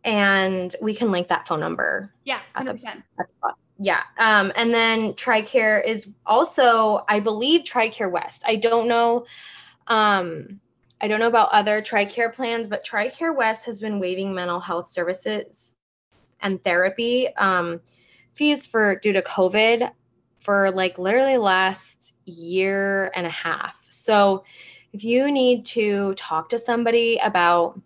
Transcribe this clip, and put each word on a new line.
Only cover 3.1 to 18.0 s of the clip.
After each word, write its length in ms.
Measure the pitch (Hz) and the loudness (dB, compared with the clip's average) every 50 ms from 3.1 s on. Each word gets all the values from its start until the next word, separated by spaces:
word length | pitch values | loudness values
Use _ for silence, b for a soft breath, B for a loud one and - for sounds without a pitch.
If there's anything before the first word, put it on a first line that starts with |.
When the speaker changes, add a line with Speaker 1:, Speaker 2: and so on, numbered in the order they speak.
| _ - | _ -12
Speaker 1:
at 80 | - _ | -12 _
the 60 | _ _ | _ _
bottom. 160 | - - - _ _ _ _ - | -8 -8 -8 _ _ _ _ -6
Yeah. 240 | 196 196 165 - - - _ - | -2 -2 0 -2 -2 -6 _ 0
Um, 340 | 226 220 214 208 196 196 - | 2 4 4 4 2 0 -2
and 160 | - 233 233 | -2 0 2
then 420 | 233 233 226 226 226 226 220 208 - | 2 2 2 2 0 0 -2 -4 -6
tricare 720 | - - 247 226 214 214 220 - 247 220 220 214 202 - | -6 -2 0 0 0 0 0 0 0 2 2 2 2 0
is 240 | 220 226 208 - 202 214 _ _ | -2 -4 -6 -10 -16 -20 _ _
also, 800 | - 214 240 339 339 - - 262 240 226 226 220 214 214 - - - | 0 2 2 2 0 2 4 4 6 6 4 2 2 0 -2 0 0
I 120 | 208 208 | 0 0
believe, 420 | 202 226 - 208 240 277 320 339 | 0 -2 -2 -2 0 2 2 2
tricare 480 | 330 - - 254 220 226 - - 220 185 | 0 -2 0 0 0 0 -2 -6 -6 -4
West. 320 | 175 160 - - - - - | -4 -6 -6 -8 -14 -6 -2
I 100 | - 220 | -2 -2
don't 320 | 208 202 226 226 233 226 240 | 0 2 2 2 2 2 2
know, 380 | 233 233 233 233 233 240 240 B B B B B B B B B B B _ | 2 2 4 2 2 0 -4 B B B B B B B B B B B _
um, 760 | - 226 220 214 208 202 190 180 170 165 151 - - 196 202 _ _ _ _ _ _ _ _ | 0 2 4 4 4 2 2 0 -4 -8 -12 -12 -16 -20 -20 _ _ _ _ _ _ _ _
I 80 | - 208 | -4 -2
don't 120 | 214 220 | 0 2
know 80 | 226 233 | 2 4
about 220 | 233 226 220 - | 4 4 4 6
other 320 | - 208 202 214 208 214 | 4 2 4 2 0 0
tricare 500 | 214 - 233 208 202 202 - 240 233 226 | -2 -2 -2 -2 -2 -2 -2 -2 -2 -2
plans, 360 | 233 - 262 233 233 233 226 202 | -2 -6 -6 -4 -4 -4 -4 -6
but 180 | 208 - - | -8 -8 -8
tricare 500 | - - 208 214 262 - - 330 330 311 | -6 -4 -4 -4 -4 -6 -4 -4 -2 0
West 280 | 269 233 220 220 220 - | 0 0 0 0 -2 -8
has 120 | 240 220 196 | -12 -12 -8
been 200 | 214 220 208 202 | -8 -6 -4 -4
waiving 340 | 190 180 185 185 196 196 190 | -4 -4 -4 -4 -6 -6 -6
mental 260 | 185 180 175 175 180 | -6 -4 -4 -6 -6
health 280 | 180 185 175 175 175 - | -6 -6 -6 -6 -6 -6
services 880 | - 180 170 175 185 180 - 214 214 208 - - _ - - - _ _ _ _ _ _ _ _ _ _ _ _ _ _ | -6 -4 -4 -4 -4 -6 -6 -6 -6 -6 -8 -10 _ -20 -20 -20 _ _ _ _ _ _ _ _ _ _ _ _ _ _
and 220 | - 196 190 180 | -4 -4 -4 -2
therapy, 720 | _ 196 175 175 185 196 190 - 233 233 247 254 254 - - | _ 0 0 2 0 0 -2 -2 -2 0 0 0 0 -2 -2
um, 440 | - 202 190 185 180 170 170 170 170 _ b b b | -2 0 0 0 0 -2 -4 -6 -10 _ b b b